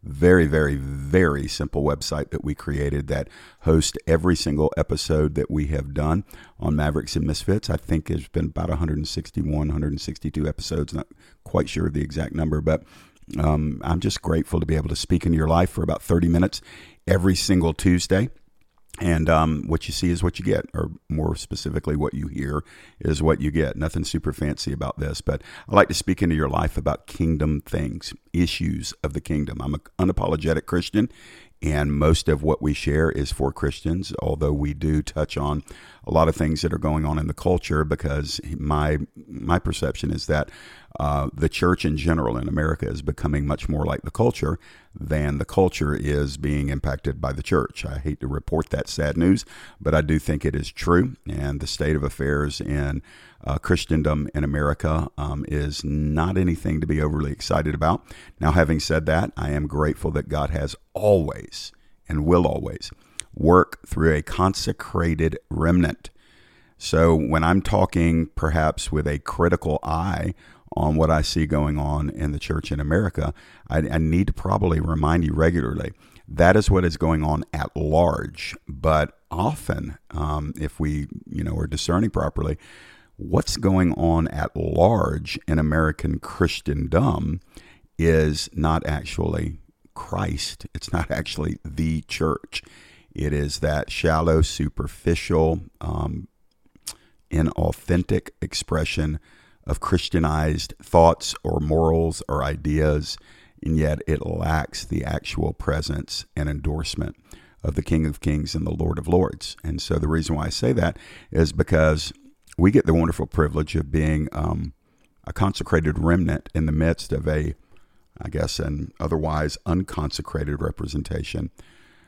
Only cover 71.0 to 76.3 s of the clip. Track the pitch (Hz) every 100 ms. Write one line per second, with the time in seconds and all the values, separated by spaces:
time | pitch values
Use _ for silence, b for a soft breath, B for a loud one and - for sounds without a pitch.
71 | 80 80 76 - 78 76 76 76 73 73
72 | 73 - 73 71 - 78 - 73 71 82
73 | - - - - B B - 80 76 80
74 | 80 85 98 - 92 101 92 80 80 78
75 | 76 82 78 76 80 85 60 - 67 -
76 | b b -